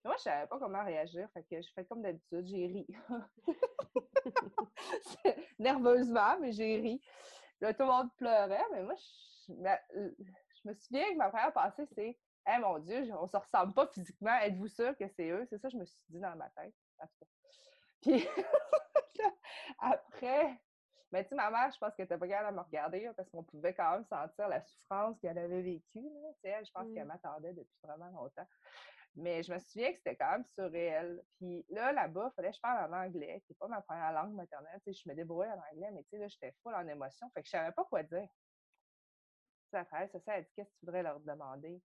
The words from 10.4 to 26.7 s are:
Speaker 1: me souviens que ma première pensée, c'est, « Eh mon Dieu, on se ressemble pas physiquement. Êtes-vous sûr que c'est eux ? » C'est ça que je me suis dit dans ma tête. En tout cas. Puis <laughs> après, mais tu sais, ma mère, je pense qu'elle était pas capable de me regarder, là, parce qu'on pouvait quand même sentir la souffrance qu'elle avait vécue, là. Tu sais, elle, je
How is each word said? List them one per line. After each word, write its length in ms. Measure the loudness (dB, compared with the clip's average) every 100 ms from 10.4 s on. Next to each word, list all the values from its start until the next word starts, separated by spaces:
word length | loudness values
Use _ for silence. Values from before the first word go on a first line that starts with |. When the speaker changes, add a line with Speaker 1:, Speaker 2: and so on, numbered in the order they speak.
| _ _ -10
Speaker 1:
me 40 |
souviens 380 | -10 -4 0 0
que 60 | 2
ma 120 | 2
première 240 | 4 2
pensée, 320 | 4 2 0 -8
c'est, « 240 | -4 -6 -8 _ _ 2
Eh 60 | 4
mon 200 | 4 0
Dieu, 280 | -2 -4 -2 -4
on 80 | -2
se 100 | -2
ressemble 360 | 4 4 6
pas 120 | 4 4
physiquement. 500 | 0 -12 -4 2 4
Êtes-vous 280 | 4 0 -4
sûr 260 | 0 -2 0
que 100 | -6
c'est 200 | -4 -2
eux ? » 160 | -2 -4
C'est 80 | -6
ça 80 | -6
que 60 |
je 40 | -6
me 80 | -8
suis 160 | _ _
dit 100 | -8
dans 160 | -8 -8
ma 140 | -12
tête. 220 | -12 -14 _ _ _
En 60 | -20
tout 80 | _
cas. 60 | -20 _ _ -20 -20 _ _ _
Puis 240 | 6 6 6
<laughs> 1080 | -2 4 4 6 2 6 2 2 2 2 2 -14 -12 -12 -4
après, 800 | 2 2 0 -6 2 4 4 0 _ _ _ _ _
mais 120 | -4
tu 60 | -2
sais, 60 | 0
ma 160 | 2
mère, 200 | 4 2
je 60 | 0
pense 160 | -6 -4
qu'elle 100 | -4
était 120 | -2
pas 100 | 0
capable 280 | 0 -2 -4
de 40 |
me 40 | -4
regarder, 360 | -4 -2 -4
là, 120 | -6
parce 160 | -8 -10
qu'on 140 | -12
pouvait 300 | -12 -4 -2
quand 180 | 2 2
même 140 | 2 -2
sentir 420 | -6 -6 -4 -2
la 140 | -2
souffrance 580 | -6 -20 _ 0 0 -2
qu'elle 180 | -6 -4
avait 240 | -2 -2
vécue, 400 | -2 -4 _ -12
là. 280 | -12 -12 -14 -10
Tu 40 |
sais, 80 | -6
elle, 160 | -6
je 60 | -6